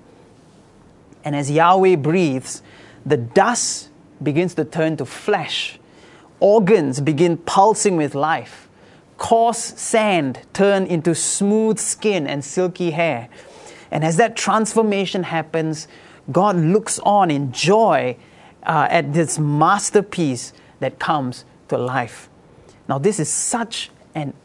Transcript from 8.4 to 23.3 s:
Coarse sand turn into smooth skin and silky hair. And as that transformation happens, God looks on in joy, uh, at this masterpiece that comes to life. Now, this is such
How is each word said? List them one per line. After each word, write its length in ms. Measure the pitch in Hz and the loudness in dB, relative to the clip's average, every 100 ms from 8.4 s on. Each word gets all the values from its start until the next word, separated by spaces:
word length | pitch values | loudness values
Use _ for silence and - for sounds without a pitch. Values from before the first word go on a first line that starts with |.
| 120 - - _ - - _ - | -6 -20 -20 _ -20 -20 _ -8
Coarse 400 | - 226 233 220 | 0 2 2 0
sand 800 | - - - 226 214 175 135 - - | -8 -10 -2 0 2 2 0 -4 -8
turn 320 | - 196 196 185 | 0 2 2 0
into 300 | 170 170 160 | -2 0 0
smooth 640 | - - 202 220 220 208 | -2 0 2 2 2 0
skin 480 | - - 214 190 139 | -4 -4 -2 0 -2
and 160 | 143 | -6
silky 480 | - 190 180 175 175 | -6 -2 -2 -2 -4
hair. 380 | 156 165 123 117 - - - - - - | 0 -2 -2 -8 -20 -20 -20 -20 -20 -8
And 140 | 151 | -2
as 140 | 156 165 | 0 2
that 180 | 226 226 | 0 0
transformation 880 | - 196 - 226 220 196 180 196 | -2 0 0 0 0 0 -2 -4
happens, 640 | 165 165 156 160 160 156 - - - - - | -4 -4 -4 -4 -4 -6 -10 -20 -20 -20 -4
God 260 | 170 208 180 | 2 2 2
looks 420 | 156 208 214 - | 2 2 0 -4
on 320 | - 208 180 | 2 2 2
in 200 | 143 139 | 0 -2
joy, 640 | - 151 214 214 143 127 117 - - - - | -2 2 4 4 2 0 -6 -14 -20 -20 -12
uh, 240 | - 156 135 | -2 0 2
at 240 | 170 143 | 2 0
this 260 | 151 147 - | 0 0 0
masterpiece 1160 | 147 147 165 202 - 208 196 - 151 120 - - - - | 0 2 2 2 2 0 0 -2 -2 -2 -8 -18 -20 -8
that 200 | 131 - | -8 -6
comes 460 | - 151 127 - - _ - | -4 -2 -4 -8 -16 _ -6
to 80 | 123 | -4
life. 520 | 123 127 120 - - _ _ - - - - | -2 -4 -4 -10 -20 _ _ -20 -20 -16 -6
Now, 100 | 135 | -2
this 200 | 180 202 | 0 0
is 100 | |
such 600 | 147 | -4